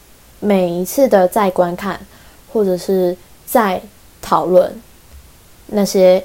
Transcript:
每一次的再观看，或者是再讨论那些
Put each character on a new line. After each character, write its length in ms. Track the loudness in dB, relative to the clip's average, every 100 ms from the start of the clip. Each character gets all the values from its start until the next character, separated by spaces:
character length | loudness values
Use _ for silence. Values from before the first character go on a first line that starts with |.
| _ -20 -20 -8
每 280 | -2 0 0
一 140 | -4
次 240 | -4 0 2
的 180 | 4 2
再 240 | 0 -2
观 240 | 0 -2
看， 240 | -2 -8 -10 -14 -20 -20 -20 -8
或 140 | -4 -2
者 100 | -2
是 400 | -2 0 0 -4 -12 -20 -4
再 360 | -2 -2 -6 -10 -20 -20 -20
讨 240 | -4 -2 2
论 240 | 2 2 -6 -20 -20 -20 -20 -20 -20 -20 -20 -8
那 160 | -4
些 380 | -2 4 4 4